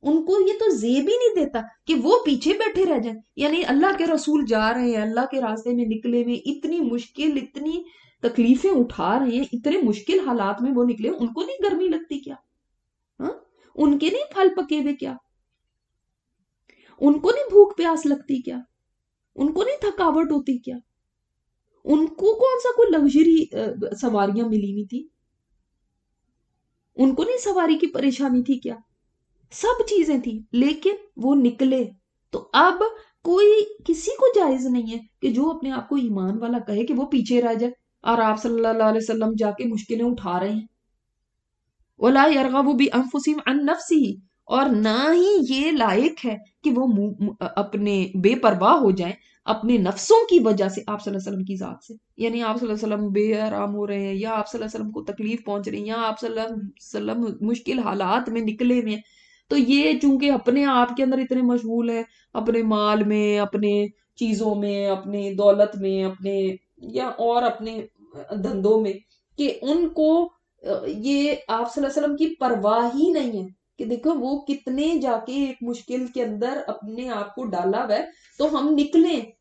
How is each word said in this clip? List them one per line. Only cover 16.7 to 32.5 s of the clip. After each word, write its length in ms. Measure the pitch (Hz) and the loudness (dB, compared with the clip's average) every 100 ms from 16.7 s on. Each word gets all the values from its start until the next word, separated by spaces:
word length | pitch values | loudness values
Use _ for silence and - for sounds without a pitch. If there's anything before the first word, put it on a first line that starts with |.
| _ _ _ | _ _ _
उनको 300 | 285 294 349 | 2 4 2
नहीं 140 | 494 | 0
भूख 320 | 539 392 403 415 | 4 8 8 6
प्यास 300 | 330 320 311 | 0 0 0
लगती 360 | 285 - 262 | -2 -2 -6
क्या? 220 | - 254 - _ _ _ _ _ _ - | -6 -10 -12 _ _ _ _ _ _ -4
उनको 260 | 285 320 | -2 0
नहीं 280 | 480 571 415 | -2 -2 -4
थकावट 420 | 403 349 302 311 | 0 0 2 0
होती 260 | 294 - 247 | 0 -2 -6
क्या? 220 | - 247 _ _ _ _ _ _ _ _ _ _ | -6 -14 _ _ _ _ _ _ _ _ _ _
उनको 500 | - 302 320 - 392 | 0 2 2 0 0
कौन 240 | 440 508 494 | 4 2 2
सा 140 | 494 | 0
कोई 140 | 480 453 | 4 4
luxury, 580 | 320 285 269 320 320 | 6 4 6 6 6
अ, 500 | - - 220 - 202 | 2 -4 -6 -6 -8
सवारियां 540 | 202 247 214 202 202 226 | -4 -2 0 0 0 0
मिली 240 | 214 202 | 0 -2
हुई 120 | 202 | -6
थी? 260 | 202 240 311 _ _ _ _ _ _ _ _ _ _ _ _ _ _ _ _ _ _ - | -8 -10 -12 _ _ _ _ _ _ _ _ _ _ _ _ _ _ _ _ _ _ 0
उनको 280 | 269 262 | 2 2
नहीं 140 | 370 494 | -2 -2
सवारी 380 | 415 370 330 311 | -2 0 2 2
की 100 | 320 | 0
परेशानी 560 | - 277 254 269 247 | 0 -2 0 0 0
थी 160 | 247 254 | 0 -2
क्या? 240 | 240 226 _ _ _ _ _ _ _ | -4 -12 _ _ _ _ _ _ _
सब 320 | - 440 494 440 | -4 -2 0 2
चीजें 320 | 415 311 277 | 2 2 0
थी, 280 | 240 220 - | -2 -8 -4
लेकिन 420 | 240 269 302 381 403 - - | 2 2 2 -2 -2 -10 -6
वो 160 | 240 | 2
निकले। 500 | 285 240 240 262 262 226 - _ _ _ | 4 4 2 0 0 -2 -8 _ _ _
तो 60 | - | -12
अब 520 | - | -2